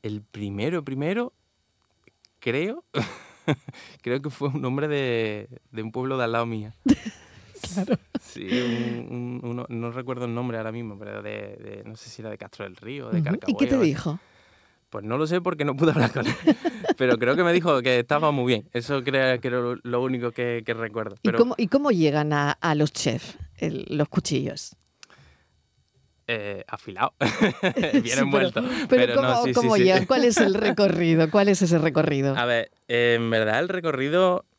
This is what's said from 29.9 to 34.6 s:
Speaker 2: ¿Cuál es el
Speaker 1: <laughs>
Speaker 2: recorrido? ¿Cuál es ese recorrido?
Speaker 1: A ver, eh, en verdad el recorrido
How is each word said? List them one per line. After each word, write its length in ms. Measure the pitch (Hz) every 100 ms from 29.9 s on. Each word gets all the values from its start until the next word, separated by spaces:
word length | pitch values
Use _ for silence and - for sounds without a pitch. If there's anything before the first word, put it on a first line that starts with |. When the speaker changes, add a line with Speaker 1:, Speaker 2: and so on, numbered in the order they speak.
| 185 190
Speaker 2:
¿Cuál 180 | 262
es 120 | 240 220
el 160 | 196
Speaker 1:
<laughs> 120 | 190 214 -
Speaker 2:
recorrido? 540 | 196 170 170 165 160
¿Cuál 180 | 202 202
es 140 | 190
ese 160 | 175 165
recorrido? 580 | 156 147 147 139 135 131
Speaker 1:
A 80 |
ver, 260 | 120 117 104 _ -
eh, 260 | 120 120 117
en 120 | 117
verdad 280 | 113 107 110
el 80 | 180
recorrido 760 | 185 165 135 139 170 185 180 - _